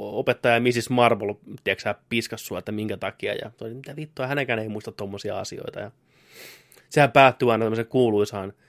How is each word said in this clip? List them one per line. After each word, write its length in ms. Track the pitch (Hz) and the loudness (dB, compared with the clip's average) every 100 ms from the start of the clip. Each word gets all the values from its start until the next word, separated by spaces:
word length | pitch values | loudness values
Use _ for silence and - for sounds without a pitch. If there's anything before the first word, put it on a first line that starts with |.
| 104 | -6
opettaja 480 | 107 131 120 123 117 | -2 -2 0 2 4
Mrs. 300 | 123 120 - | 2 0 0
Marble, 460 | 123 117 107 104 101 - 98 | 4 4 4 -2 -6 -12 -6
tiedätkö 180 | - 95 | -4 -2
sä, 120 | 104 - _ | -4 -6 _
piskas 380 | 117 110 110 - | -4 -4 -10 -10
sua, 120 | 92 | -10
että 140 | 101 | -8
minkä 240 | 107 107 101 | -6 -6 -6
takia. 380 | 95 - 101 | -8 -6 -6
Ja 160 | 104 110 - | -6 -10 -14
toi, 180 | 113 | -14
mitä 220 | 123 143 143 | -14 -16 -14
vittua, 300 | 151 - 131 | -14 -8 -6
hänenkään 320 | 143 123 113 | -4 -2 -4
ei 100 | 110 | -4
muista 240 | 107 110 | -8 -10
tommosia 460 | - 101 98 101 98 | -10 -10 -8 -8 -8
asioita. 420 | 101 - - - | -8 -10 -12 -12
Ja... 100 | 104 - _ _ _ - - - _ - _ | -14 -16 _ _ _ -20 -20 -20 _ -20 _
Sehän 240 | 147 139 | 4 6
päättyy 400 | 139 135 - 123 | 8 8 6 2
aina 120 | 110 | 2
tämmöiseen 240 | 110 113 113 | 0 -2 0
kuuluisaan 640 | 131 120 104 104 101 98 - | 2 4 4 0 -4 -10 -14